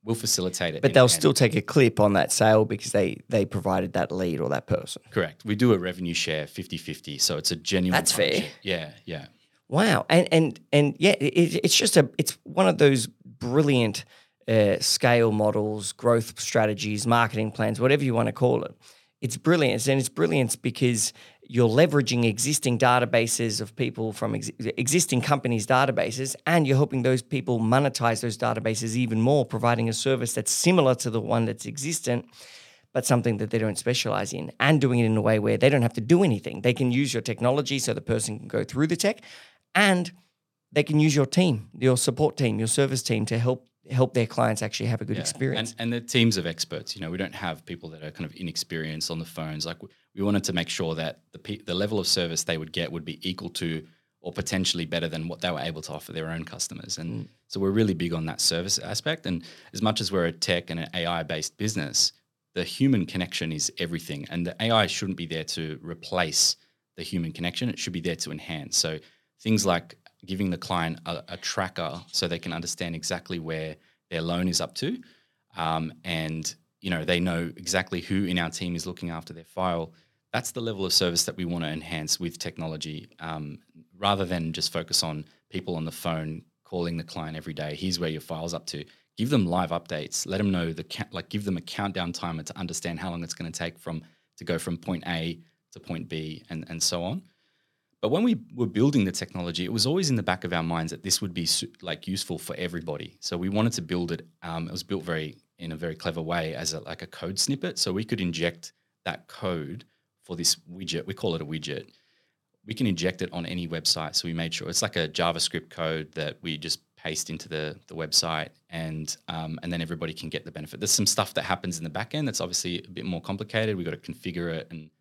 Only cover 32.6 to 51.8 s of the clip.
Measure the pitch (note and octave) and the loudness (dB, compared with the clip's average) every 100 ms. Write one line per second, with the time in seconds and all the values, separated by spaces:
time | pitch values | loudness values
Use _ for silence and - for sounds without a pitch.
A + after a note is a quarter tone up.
32.6 | - _ _ C3 B2 B2 A#2 G#2+ A2 A#2 | -20 _ _ -4 4 4 4 -2 0 0
33.6 | A2 G2 - B2+ A2+ G2 G2+ - - - | 0 -2 0 0 0 -2 -2 -6 -8 0
34.6 | C3+ D#3 C3 B2 A2+ A2 A2 A2 G#2+ G#2+ | 4 6 6 4 4 4 4 4 2 4
35.6 | C#3 C#3 A#2 - A2 F3 F#3+ G#2+ - - | 6 6 2 0 4 6 6 2 -2 0
36.6 | B2 A#2+ B2+ B2 C#3 A#2+ A#2 A2 A#2+ C#3 | 0 2 2 2 0 -2 -4 0 2 2
37.6 | C3+ C#3 A#2+ A2 - A2+ A2 G#2+ G2 A2 | 0 -2 -2 -2 0 -2 -2 -6 -4 -4
38.6 | G#2 B2+ D#3 E3+ G3+ A3 - - - _ | -2 0 0 2 0 -2 -10 -20 -20 _
39.6 | _ F3+ G3+ F3+ F3+ - _ _ _ _ | _ 4 6 4 0 -10 _ _ _ _
40.6 | _ D3 D3 D3+ D#3 D3 C3+ - F3+ A2+ | _ 0 4 6 6 6 4 4 4 2
41.6 | - - B2+ B2+ - B2 D3 - B2+ G#2+ | -4 2 4 4 2 2 0 4 2 2
42.6 | A2+ - C#3 C3 - A2 G#2+ A#2 A#2+ B2+ | 0 2 2 0 0 0 2 2 2 0
43.6 | _ _ - C3 B2+ B2+ A2+ - A#2 G#2+ | _ _ -4 4 4 4 0 2 2 2
44.6 | G#2+ - A2 A2+ G#2+ G#2 E2 - C3+ A#2+ | -2 -2 -2 -2 -2 -4 -4 -4 -2 -2
45.6 | A2+ - A#2 A#2+ A#2 B2+ A2+ G2 E2+ E2 | -4 -4 -4 -4 2 6 6 4 -2 -4
46.6 | - D#2 D2+ - D#2+ F#2 F#2+ - F#2 D#2+ | -6 -6 -8 -8 -6 -4 -6 -4 -6 -6
47.6 | - E2+ E2 D#2+ D#2 D2+ D#2+ D#2+ F2+ D2+ | -10 -14 -12 -14 -14 -10 -12 -8 -8 -6
48.6 | - E2 D#2 D#2 - E2 E2 - D#2 D2+ | -6 -6 -6 -6 -6 -6 -8 -8 -8 -6
49.6 | D#2 F2 - _ _ - G2 G2+ F#2+ F2 | -8 -10 -14 _ _ -2 2 2 2 -2
50.6 | E2 - E2+ D#2+ D#2+ - _ - - G#2 | -2 -2 -2 -2 -4 -6 _ -20 -12 -10
51.6 | - F2 | -4 -2